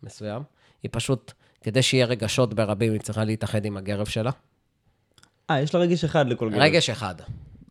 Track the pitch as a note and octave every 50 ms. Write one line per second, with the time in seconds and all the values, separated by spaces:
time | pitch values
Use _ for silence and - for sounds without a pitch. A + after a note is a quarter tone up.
0 | - G#2 - - G#2+ G#2+ G#2 B2 D3 - _ _ _ _ _ _ - A2+ - A#2
1 | - - C3+ A#2+ - - - _ _ _ _ _ - A#2 A2 C3 B2+ - - C3
2 | B2+ A#2 B2 G#2+ A2+ G#2 - - B2+ A2 G#2+ G2+ A2 G2+ G#2 F#2+ A#2 A2+ A2 G#2+
3 | - - G#2 G#2+ A2 G#2+ A2 A2 - G#2 - G#2+ G#2 G#2+ G2+ G2 F#2+ G2 G#2 G2
4 | G#2 - - A2+ A2 A#2+ - - _ _ _ _ _ _ _ _ _ _ _ _
5 | _ _ _ _ _ _ _ _ _ - D#3+ C3 C#3 D#3 - F3 F3 F3 F3+ D#3+
6 | - D#3 - E3 C#3+ B2 A#2+ - A#2 A2+ G#2 G#2+ C3+ D#3 D#3 E3+ - - A2+ -
7 | A2 F#2+ F2+ D#2+ - - - - - - - - - -